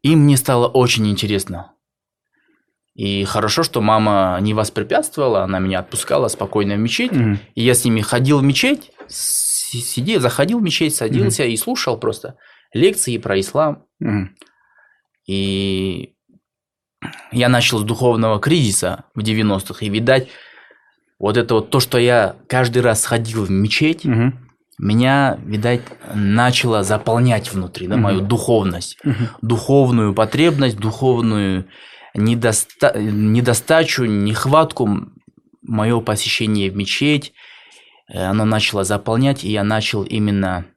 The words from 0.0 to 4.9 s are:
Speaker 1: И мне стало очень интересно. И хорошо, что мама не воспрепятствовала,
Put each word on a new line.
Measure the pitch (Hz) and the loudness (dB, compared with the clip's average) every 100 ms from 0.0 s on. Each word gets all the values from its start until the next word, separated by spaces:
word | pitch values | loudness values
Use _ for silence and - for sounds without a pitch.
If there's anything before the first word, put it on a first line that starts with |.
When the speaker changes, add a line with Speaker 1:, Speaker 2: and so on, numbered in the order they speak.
Speaker 1:
И | 139 | 4
мне | 160 147 135 | 6 6 4
стало | - 123 120 | 2 2 2
очень | 131 123 117 107 | 4 2 2 0
интересно. | 101 104 101 - 87 87 _ _ _ _ _ _ _ _ _ _ _ _ | 0 -2 -2 -4 -12 -14 _ _ _ _ _ _ _ _ _ _ _ _
И | - 101 98 | -6 -4 -2
хорошо, | 98 107 110 - | -2 -2 0 0
что | 165 123 | -2 0
мама | 107 110 107 101 92 90 | 2 4 4 2 2 0
не | 104 | 0
воспрепятствовала, | 107 104 - 147 | 0 -2 -4 -2